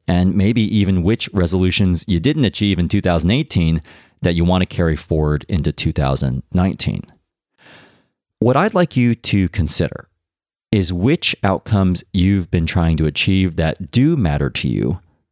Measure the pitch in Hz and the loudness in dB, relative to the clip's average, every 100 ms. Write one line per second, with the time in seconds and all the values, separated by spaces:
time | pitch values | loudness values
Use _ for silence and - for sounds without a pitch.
0 | - 87 92 101 98 117 107 107 98 92 | -2 0 2 2 2 2 0 2 2 2
1 | 82 113 - 98 85 90 92 - 95 87 | 0 -2 -2 -2 0 2 0 2 0 0
2 | - 85 107 156 110 - 104 87 82 104 | 0 0 0 0 0 0 -2 0 0 0
3 | 92 85 82 127 143 92 82 80 - - | 0 0 2 0 0 0 0 0 -4 -18
4 | _ _ 90 87 85 92 92 - 85 76 | _ _ -2 0 2 2 0 0 0 -2
5 | - 78 76 73 - 92 73 - 82 76 | -2 -2 0 -2 -2 -2 -2 -2 -4 -2
6 | 67 69 67 65 - 90 92 - - 50 | -2 0 -2 -4 -4 -2 0 -2 -4 -6
7 | - _ _ _ _ _ - - - _ | -10 _ _ _ _ _ -20 -20 -20 _
8 | _ _ _ _ 113 127 208 196 175 127 | _ _ _ _ -2 0 0 0 0 2
9 | 120 117 - 101 90 - 78 - 85 - | 0 0 -2 0 0 -2 -2 0 -2 -6
10 | - _ _ _ _ _ _ 107 85 87 | -16 _ _ _ _ _ _ -2 0 0
11 | 110 170 - - 98 95 - 101 92 90 | 0 0 -2 -2 -2 -2 0 2 2 0
12 | - 95 92 98 85 90 82 92 82 78 | -2 0 2 2 0 -2 0 0 0 2
13 | 78 73 - 95 92 80 80 - - 117 | 0 0 0 2 0 0 -4 -4 -2 2
14 | 143 165 85 71 69 - 67 50 58 87 | 2 2 0 0 -2 -2 -4 -2 -2 -4
15 | - _ _ | -10 _ _